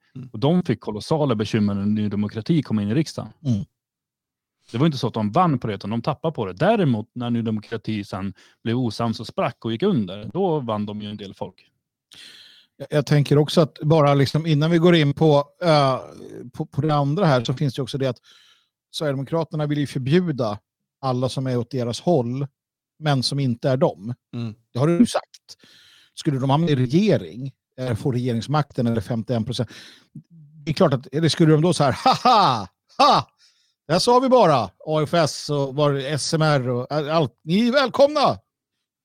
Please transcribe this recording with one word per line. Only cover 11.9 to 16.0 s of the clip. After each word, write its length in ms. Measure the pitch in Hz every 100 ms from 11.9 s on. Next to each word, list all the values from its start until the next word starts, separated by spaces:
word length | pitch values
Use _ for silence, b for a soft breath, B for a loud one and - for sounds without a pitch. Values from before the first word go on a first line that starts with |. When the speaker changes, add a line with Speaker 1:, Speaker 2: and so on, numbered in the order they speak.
| _ _ B B B B B B -
Speaker 3:
Jag, 100 | -
jag 160 | 151 131
tänker 320 | 151 135 143
också 220 | 147 -
att 180 | 147 -
bara 320 | 151 160 143
liksom 320 | 139 135 151 165
innan 240 | 143 156
vi 80 | 170
går 160 | 175
in 200 | 170 143
på, 300 | 135 160 143 - -
eh, 340 | 175 151 135 123